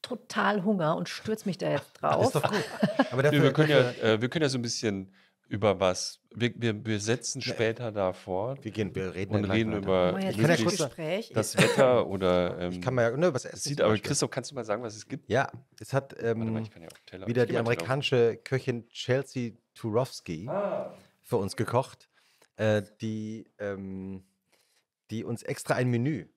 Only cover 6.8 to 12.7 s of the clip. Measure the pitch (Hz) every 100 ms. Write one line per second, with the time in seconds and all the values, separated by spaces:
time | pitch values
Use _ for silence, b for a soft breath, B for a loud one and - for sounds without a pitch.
6.8 | 110 107 101 123 - 135 123 - 113 113
7.8 | 120 104 92 90 - 92 113 135 113 104
8.8 | 98 87 92 85 98 104 95 95 113 107
9.8 | 98 92 90 92 190 101 147 165 175 196
10.8 | 143 - 156 190 226 - 104 - - -
11.8 | 131 123 80 95 92 90 87 85 90